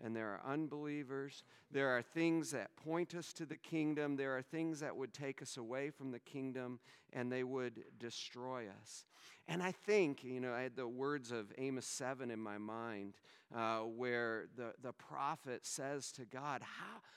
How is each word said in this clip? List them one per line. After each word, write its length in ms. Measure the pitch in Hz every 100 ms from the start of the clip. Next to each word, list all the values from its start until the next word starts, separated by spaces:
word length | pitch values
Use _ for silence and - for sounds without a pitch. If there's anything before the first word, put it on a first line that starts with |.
and 120 | 113 113
there 140 | 110
are 240 | 98 -
unbelievers. 880 | 143 156 147 147 147 131 135 139 135 - - -
There 180 | 143 139
are 120 | 123
things 500 | 117 165 165 165 139
that 240 | 135 98 -
point 380 | 160 165 170
us 200 | 175 165
to 120 | - 160
the 120 | -
kingdom. 580 | - 165 151 151 147 139
There 200 | 135 131
are 60 |
things 380 | 127 160 165 156
that 160 | 147 95
would 180 | 131
take 280 | 120 143 131
us 160 | 131 -
away 340 | 113 131 143
from 200 | - 135
the 80 | 120
kingdom, 600 | - 143 131 127 123 123 - - -
and 180 | 131 123
they 120 | 127
would 400 | 127 131 123 110 - 110
destroy 640 | 117 - - 123 127 127 110 104
us. 240 | 113 - - - - - -
And 140 | 165
I 100 | 180
think, 520 | 180 - 208 165 135
you 160 | 127 127
know, 140 | 127
I 80 | 120
had 140 | 127 120
the 120 | 123
words 440 | 123 139 147 117
of 200 | 120 104 -
Amos 280 | 135 131 -
seven 460 | - 127 131 127
in 80 | 113
my 180 | 107 104
mind, 580 | 107 113 117 104 98 - - - _ 120
uh, 240 | 110 113
where 680 | 113 113 123 120 117 110 82 123
the, 180 | 117 -
the 120 | 127
prophet 720 | - - 143 139 156 135 120 -
says 460 | - 135 143 131
to 120 | - 117
God, 360 | 131 143 131
"How, 380 | 107 113 190 226 -